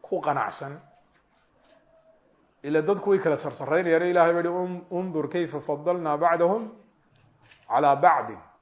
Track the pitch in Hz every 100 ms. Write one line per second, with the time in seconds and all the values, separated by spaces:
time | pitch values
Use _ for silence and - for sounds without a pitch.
0 | - 185 147 139 107 - 139 147 - _
1 | _ _ _ _ _ _ _ _ _ _
2 | _ _ _ _ _ _ 143 156 156 196
3 | 202 190 180 147 151 123 139 160 180 165
4 | 180 175 170 175 170 180 180 180 - 180
5 | 185 160 156 175 165 151 - 147 156 180
6 | 160 147 170 170 170 214 220 - _ _
7 | _ _ _ _ _ - - 120 147 139
8 | 170 143 110 101 - _